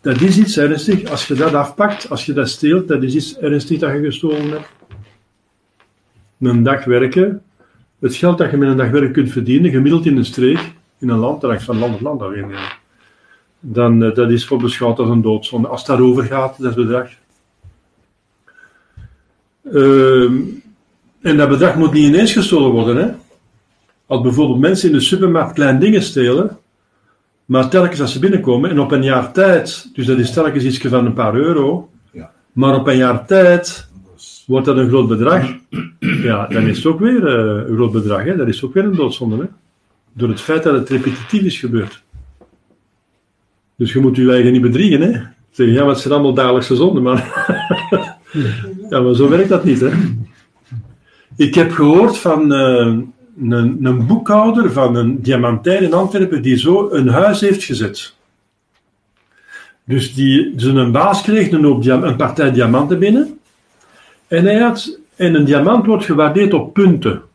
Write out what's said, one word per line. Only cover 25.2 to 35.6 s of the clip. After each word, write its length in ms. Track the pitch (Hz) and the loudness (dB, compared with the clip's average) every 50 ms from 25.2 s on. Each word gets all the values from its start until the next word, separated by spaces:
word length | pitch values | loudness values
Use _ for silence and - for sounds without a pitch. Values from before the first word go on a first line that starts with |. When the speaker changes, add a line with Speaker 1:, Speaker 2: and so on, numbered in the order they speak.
| 190 180 165 165 147 - - | 2 2 2 0 -2 -2 -2
Speaker 1:
klein 260 | - 143 135 131 131 | 0 0 2 2 2
dingen 220 | 170 220 214 190 | 2 2 2 2
stelen, 560 | - - - 135 123 120 127 156 214 208 - - _ _ _ _ _ _ _ _ _ _ _ _ _ _ _ _ _ | 0 -2 -2 0 0 2 2 0 -2 -4 -6 -12 _ _ _ _ _ _ _ _ _ _ _ _ _ _ _ _ _
maar 240 | - 127 131 127 127 | 0 0 0 2 2
telkens 320 | 185 185 175 175 - 143 | 2 2 2 2 0 -4
als 120 | 143 120 - | -6 -4 -2
ze 60 | 131 | -2
binnenkomen 500 | 151 202 208 - - 131 120 123 147 185 | 0 0 0 0 0 0 0 0 0 0
en 100 | 156 143 | 0 0
op 120 | 135 - | 0 0
een 120 | 147 131 131 | 0 0 0
jaar 280 | 135 131 127 123 - | 0 0 0 -2 -2
tijd, 580 | - 180 190 190 180 160 156 - - - - - - | 0 2 4 4 4 2 0 -4 -12 -14 -16 -14 -8
dus 120 | - 123 | -4 -2
dat 120 | 127 131 | 0 0
is 140 | 127 120 - | 0 0 -2
telkens 320 | - 165 160 151 131 143 127 | -2 -2 -2 0 -2 -2 -2
ietsje 260 | 131 123 - - 127 | -2 -4 -4 -4 0
van 160 | 120 123 120 | 0 0 0
een 80 | 117 - | 0 -2
paar 220 | 123 117 107 107 | -2 -2 0 0
euro, 540 | 127 147 165 170 151 135 139 170 180 - _ _ _ _ _ | 0 0 0 0 0 0 0 -2 -4 -8 _ _ _ _ _
Speaker 2:
Ja. 200 | _ - - - _ _ _ _ | _ -20 -20 -20 _ _ _ _
Speaker 1:
maar 240 | _ 123 131 135 135 | _ 0 2 2 2
op 120 | 131 - | 2 0
een 100 | 143 131 | 2 2
jaar 280 | 131 127 127 120 123 - | 2 2 2 0 -2 -2
tijd 600 | - 190 190 185 175 175 175 175 - - - - - - - - _ - _ - - - - _ | 2 4 6 6 6 4 4 0 -6 -12 -14 -18 -20 -20 -20 -20 _ -20 _ -20 -20 -20 -20 _
wordt 180 | - 127 131 127 | -2 -2 0 0
dat 120 | 143 135 | 2 2
een 100 | 131 127 | 2 2
groot 200 | 117 120 135 120 | 2 2 2 2
bedrag, 460 | 113 113 104 117 143 170 - - - - - | 2 0 0 2 2 2 0 0 -4 -8 -14